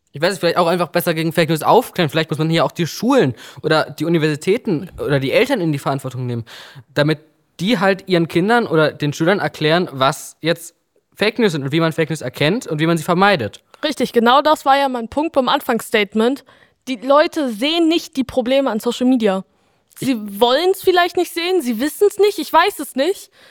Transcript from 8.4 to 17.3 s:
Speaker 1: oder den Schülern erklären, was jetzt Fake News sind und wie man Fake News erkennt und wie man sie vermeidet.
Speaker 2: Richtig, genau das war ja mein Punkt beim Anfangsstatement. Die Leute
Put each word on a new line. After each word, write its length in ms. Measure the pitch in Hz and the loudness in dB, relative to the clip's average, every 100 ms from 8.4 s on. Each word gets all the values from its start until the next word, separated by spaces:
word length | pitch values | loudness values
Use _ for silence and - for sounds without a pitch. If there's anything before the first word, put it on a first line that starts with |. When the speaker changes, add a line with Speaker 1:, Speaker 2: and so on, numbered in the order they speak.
| 190 240 214 | 2 2 2
Speaker 1:
oder 240 | 160 151 | 2 2
den 220 | - 147 | 0 -4
Schülern 260 | 143 165 202 | 0 0 2
erklären, 500 | 151 - 151 165 180 | 0 -2 0 0 0
was 440 | 135 135 151 - - | 0 0 0 -8 -8
jetzt 340 | 156 165 - _ _ _ _ | -4 -4 -6 _ _ _ _
Fake 240 | - 208 226 | -2 -2 2
News 140 | 220 | 0
sind 100 | 156 | 0
und 100 | 135 | -2
wie 80 | 160 | 0
man 120 | 165 | 0
Fake 160 | 156 160 | 0 -4
News 120 | 160 | -4
erkennt 440 | 123 - 147 220 - | -8 -2 0 0 -4
und 140 | 156 | -2
wie 60 | 160 | 0
man 100 | 170 | 0
sie 80 | |
vermeidet. 580 | 151 175 196 185 104 - _ - | 0 2 4 2 -2 -8 _ -8
Speaker 2:
Richtig, 280 | 302 262 254 | -6 -2 -2
genau 260 | 240 233 262 | 2 4 4
das 220 | 302 302 | 4 2
war 140 | 285 277 | 2 2
ja 100 | 277 | 2
mein 200 | 254 226 | -4 -6
Punkt 240 | - 320 | -4 -2
beim 140 | 285 247 | 0 0
Anfangsstatement. 960 | 294 - 226 - 220 208 214 226 277 - _ _ _ - | 0 0 -4 -2 -2 0 0 0 -2 -10 _ _ _ -10
Die 80 | 254 | -6
Leute 540 | 240 285 339 | 2 4 4